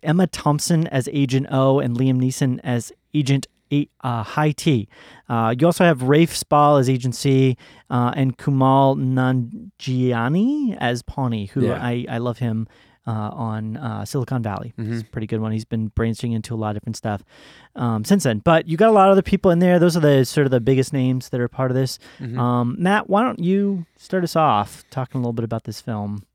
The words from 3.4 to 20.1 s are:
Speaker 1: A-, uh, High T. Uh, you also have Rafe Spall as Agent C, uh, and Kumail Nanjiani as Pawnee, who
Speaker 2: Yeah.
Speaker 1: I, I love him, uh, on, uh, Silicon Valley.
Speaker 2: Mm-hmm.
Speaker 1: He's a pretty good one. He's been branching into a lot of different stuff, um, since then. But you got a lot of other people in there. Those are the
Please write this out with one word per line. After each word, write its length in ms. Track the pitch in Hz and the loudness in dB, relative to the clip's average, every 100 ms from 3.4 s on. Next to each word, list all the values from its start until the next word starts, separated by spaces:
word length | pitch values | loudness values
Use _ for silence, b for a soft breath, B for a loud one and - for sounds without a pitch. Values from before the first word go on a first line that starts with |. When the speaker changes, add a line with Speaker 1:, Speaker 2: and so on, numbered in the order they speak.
| - _ _ | -2 _ _
Speaker 1:
A-, 160 | 143 147 _ | -4 -4 _
uh, 200 | 127 120 | -6 -6
High 300 | 104 - 151 | -4 -2 0
T. 380 | 147 - 127 101 B B B B | 0 0 0 -2 B B B B
Uh, 260 | 117 113 123 | 0 0 2
you 80 | 160 | 2
also 200 | 170 175 | 4 2
have 160 | 147 | 2
Rafe 320 | 127 147 165 - | 4 4 4 0
Spall 400 | - 147 147 147 | 0 4 6 6
as 140 | 127 | 4
Agent 260 | 131 127 117 | 0 -2 -2
C, 400 | 143 135 131 123 B B B | 0 4 4 0 B B B
uh, 220 | 123 123 | -2 0
and 240 | - 131 127 | 0 -2 -2
Kumail 600 | - 135 131 135 135 139 131 131 127 127 120 - 190 _ | -2 2 4 4 4 2 0 0 0 0 -2 -10 -18 _
Nanjiani 1000 | - 127 127 120 120 165 226 294 269 190 | -6 -2 0 0 0 0 0 0 -2 -2
as 240 | 120 120 | -4 -4
Pawnee, 420 | - - 131 113 98 | -6 -6 -4 -4 -4
who 200 | - 120 | -2 -2
Speaker 2:
Yeah. 140 | 123 | -2
Speaker 1:
I, 240 | 123 120 120 | -4 -4 -6
I 80 | 120 | -6
love 200 | 120 117 | -6 -4
him, 280 | 120 110 110 b b b - | -4 -4 -6 b b b -8
uh, 40 | 110 107 | -6 -6
on, 440 | - 113 107 110 110 | -8 -8 -6 -8 -8
uh, 260 | 127 107 101 | -8 -8 -6
Silicon 360 | 143 123 131 | -6 -4 -4
Valley. 300 | 110 98 120 - | -4 -6 -10 -10
Speaker 2:
Mm-hmm. 140 | 110 | -8
Speaker 1:
He's 100 | 117 | -6
a 20 | 113 | -8
pretty 220 | - 110 | -10 -6
good 120 | 113 | -4
one. 120 | 110 | -2
He's 100 | 110 110 | -4 -4
been 220 | 113 110 | -6 -4
branching 460 | - 113 110 123 | -2 -2 -2 -4
into 200 | 113 104 | -4 -6
a 40 | 117 | -6
lot 140 | 107 104 | -4 -6
of 60 | |
different 160 | - 113 | -8 -8
stuff, 260 | 113 101 _ B B B B - | -6 -6 _ B B B B -6
um, 280 | 120 110 | -2 -2
since 200 | 107 196 | 2 2
then. 160 | 143 107 | 2 0
But 280 | 165 165 165 | 2 2 2
you 80 | 160 | 2
got 140 | 220 | 4
a 40 | |
lot 140 | 214 190 | 6 6
of 40 | |
other 80 | 196 | 6
people 300 | - 196 196 | 4 2 2
in 80 | 170 | 4
there. 200 | 180 180 | 4 4
Those 160 | 175 170 | 4 4
are 40 | |
the 240 | 151 | 4